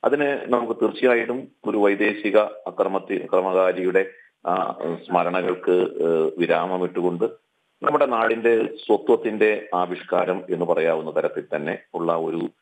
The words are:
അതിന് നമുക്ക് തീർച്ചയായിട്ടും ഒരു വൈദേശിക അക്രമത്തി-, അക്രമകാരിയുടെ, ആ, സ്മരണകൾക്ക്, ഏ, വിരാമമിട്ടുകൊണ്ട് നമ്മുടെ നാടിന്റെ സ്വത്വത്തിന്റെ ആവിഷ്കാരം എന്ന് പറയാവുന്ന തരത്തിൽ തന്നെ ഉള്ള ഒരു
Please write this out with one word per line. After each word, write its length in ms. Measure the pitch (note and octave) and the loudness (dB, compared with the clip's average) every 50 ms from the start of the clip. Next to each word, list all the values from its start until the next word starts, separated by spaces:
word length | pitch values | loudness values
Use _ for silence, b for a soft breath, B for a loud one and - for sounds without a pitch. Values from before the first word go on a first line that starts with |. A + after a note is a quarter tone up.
| - | 2
അതിന് 500 | - C#3 C#3+ D3 C#3+ C#3+ A#2+ - - B2 | 2 2 2 0 0 -2 -2 -2 0 0
നമുക്ക് 200 | A#2+ A#2 A2+ A2+ | 0 0 -2 -2
തീർച്ചയായിട്ടും 720 | - A#2 G#2+ - - C3 B2+ B2 A#2 A2+ A2+ B2 C3 C3 - _ _ _ | 0 0 -2 0 2 2 4 4 4 2 -2 -4 -6 -8 -12 _ _ _
ഒരു 120 | A2 G#2 G#2+ | -2 0 2
വൈദേശിക 600 | G2+ G2+ G2+ G2 G#2 G#2+ G2+ G#2 - G#2+ G2 G#2+ | 4 4 4 4 2 0 0 -2 -4 2 4 4
അക്രമത്തി-, 840 | G#2+ G#2 - - - F2+ F2+ - F#2+ F#2+ G2 F#2+ F#2+ - G2+ F2 - | 2 2 -4 -10 -12 -14 -2 -2 -2 0 0 -4 -4 -2 -4 -4 -4
അക്രമകാരിയുടെ, 800 | - - F#2 F#2 F#2+ F#2 F#2 F#2 F#2 F#2 F#2 F#2 F#2 F2+ F#2+ F#2+ F#2+ B B B B B _ _ - | 0 2 2 2 2 2 2 2 2 2 0 -2 2 2 2 0 0 B B B B B _ _ -2
ആ, 280 | F2+ F#2+ F2+ - - - - D#2+ E2+ - - - | -2 0 -2 -4 -4 -6 -6 -6 -6 -6 -8 -2
സ്മരണകൾക്ക്, 640 | F2+ F2 F2 F2 F2+ F#2 F2+ F2+ F2+ F2+ - - | 0 2 2 2 0 -2 0 -2 -2 -2 0 2
ഏ, 600 | F2+ F2+ F#2 - - - - E2 E2 D#2+ D#2+ D#2 - - | 2 4 2 0 -2 -2 0 2 2 2 2 0 0 -2
വിരാമമിട്ടുകൊണ്ട് 1120 | E2+ D#2+ E2 E2 E2+ F#2 F#2 F#2 F2+ F2 F2+ F2+ E2+ F2+ F2 E2+ G2 A#2 - _ _ _ _ _ _ _ _ _ - | 0 2 2 0 0 -2 -2 -2 -4 -4 -4 -2 -2 -2 -2 0 -4 -4 -4 _ _ _ _ _ _ _ _ _ -4
നമ്മുടെ 220 | C#3+ D3 C#3+ C#3+ | 0 2 2 2
നാടിന്റെ 640 | C3+ A#2+ A2+ A2+ A2+ A2+ A2+ A2+ A#2 A#2 A2 G#2+ - - - - | 2 2 0 2 0 0 0 2 2 2 2 0 -2 -6 -10 0
സ്വത്വത്തിന്റെ 840 | - G#2+ G2+ - - F#2+ - - A2+ G#2+ G#2+ A2 G#2+ G#2+ G2+ - - - | 0 0 0 4 2 2 2 2 -2 0 2 2 2 2 0 -4 -4 -2
ആവിഷ്കാരം 720 | F2+ F2+ F2 F2+ F2 - - F2+ F2+ F2+ F#2 F#2 F#2+ F#2 - | -2 -2 -2 -4 -8 -6 -2 0 0 0 0 -2 -4 -4 -6
എന്ന് 160 | F#2 E2+ F2 | -4 -2 0
പറയാവുന്ന 500 | E2 E2+ E2+ D#2+ E2 E2 D#2+ D#2+ D#2+ D2+ | 0 2 2 2 0 0 0 -2 -4 -4
തരത്തിൽ 280 | - D2+ D#2 - - - - - | -2 -2 -2 -4 -4 -8 -6 -6
തന്നെ 220 | D#2 D2 D#2 F#2 - - _ - | -6 -4 -4 -6 -6 -10 _ -8
ഉള്ള 200 | F2 E2+ E2 E2+ | -4 -2 0 0
ഒരു 360 | E2 E2 D#2+ D#2+ E2+ E2+ E2+ _ _ | 0 -2 -4 -4 -4 -6 -6 _ _